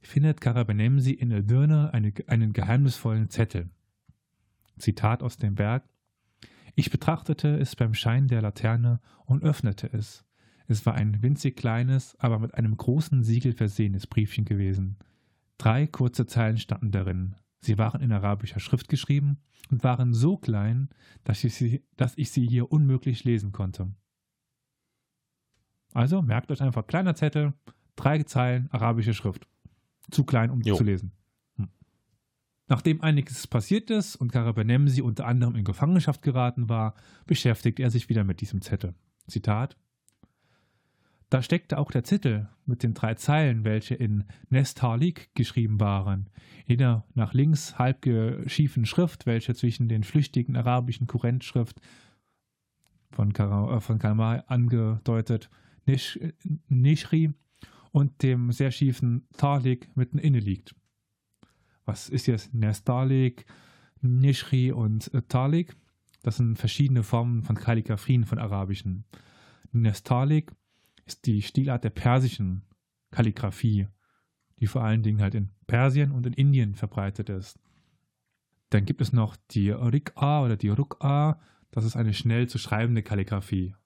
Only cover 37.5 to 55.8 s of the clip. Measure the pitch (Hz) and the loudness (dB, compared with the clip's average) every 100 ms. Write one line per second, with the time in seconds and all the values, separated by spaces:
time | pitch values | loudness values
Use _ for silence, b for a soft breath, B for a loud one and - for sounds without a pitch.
37.5 | 113 117 - 127 117 - 110 98 87 101 | 2 0 0 0 0 0 0 0 -2 -4
38.5 | 95 - 95 92 85 _ _ - - 107 | -6 -4 -6 -6 -10 _ _ -8 -6 -2
39.5 | 104 135 _ _ _ _ _ b b b | -2 -4 _ _ _ _ _ b b b
40.5 | b b b b b b b b 135 123 | b b b b b b b b 0 2
41.5 | 170 _ 143 143 131 - 202 135 107 107 | -2 _ -4 -2 -2 0 0 2 -2 -4
42.5 | _ - 123 120 110 113 113 - 147 151 | _ -6 -2 -2 -2 -4 -2 0 2 2
43.5 | 117 107 107 - 127 117 104 101 B B | 2 0 -2 -2 -4 0 -2 -4 B B
44.5 | 131 139 - 123 117 170 170 - - 117 | 0 0 0 -2 0 0 -2 -10 -4 -2
45.5 | - 113 107 104 98 95 98 101 B B | 0 0 2 2 2 0 -4 -6 B B
46.5 | B B 120 127 117 - - 107 127 147 | B B 2 4 2 -2 -2 0 2 4
47.5 | 151 - - 123 135 - 113 110 - 135 | 2 -2 -2 0 2 0 2 0 -2 -6
48.5 | - 147 - 110 - 175 - - 113 - | 0 0 2 -2 0 0 -2 -2 -2 -2
49.5 | 117 120 113 120 110 104 151 143 - 120 | -2 -2 0 0 0 0 0 2 -2 -2
50.5 | 123 120 123 123 120 123 120 120 123 - | -2 0 0 -2 -4 -4 -2 -2 -2 -2
51.5 | 127 117 - b b b b b b _ | -2 -2 -6 b b b b b b _
52.5 | _ _ _ _ _ _ - 104 101 101 | _ _ _ _ _ _ -2 -2 0 0
53.5 | 101 104 120 - 110 107 107 113 117 - | 0 0 -2 -2 -2 0 0 0 -2 -2
54.5 | 123 120 117 110 110 - 113 113 113 - | 0 2 2 0 -2 -2 -2 0 -4 -4
55.5 | b b b | b b b